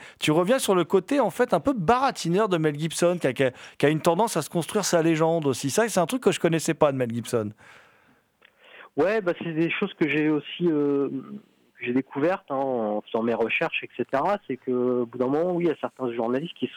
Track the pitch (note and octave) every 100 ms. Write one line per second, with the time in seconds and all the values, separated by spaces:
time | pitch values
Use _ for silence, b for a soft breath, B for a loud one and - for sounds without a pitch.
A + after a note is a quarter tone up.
0 | B - - D#3 F3+ C4 - F#3 E3+ G3
1 | F3+ C#4+ G#3+ - B3 F3+ - C4 D#3 B3
2 | C4+ - E3+ F3+ G#3+ F3 D#3 D3 D#3+ -
3 | F3 F3 C#3+ B2 C3+ B B - C#3+ D#3
4 | F3 E3+ A3 E3+ C#3 F3 D3+ G#3+ F3+ F3
5 | D#3+ D#3+ D#3+ E3 C#3+ B2 C#3+ D#3+ A3+ F#3+
6 | E3 B3+ G#3 E3+ F3 D#3+ - D3+ D3+ C3+
7 | A#2+ A#2 A2+ A#2+ G#2 - b b b b
8 | b b b _ B B B B B -
9 | E3+ A3 F3 D#3+ F3+ D#3 E3 - G3 -
10 | D#3 D3+ D3+ D3+ - - E3+ D3+ C#3+ C#3
11 | C#3 C3+ - - - _ _ _ B2 B2
12 | - C#3 D#3 F#3+ - C3+ C3+ B2+ G#2+ G#2+
13 | - A2+ A#2 A2+ A2+ - E3 - - -
14 | A#2+ C3+ E3 G3+ - B2+ - B2 B2 B2
15 | A#2 B2 B2+ D3 F3+ F3 F3 C#3 - -
16 | B2+ A#2 A#2 B2+ E3+ - B2+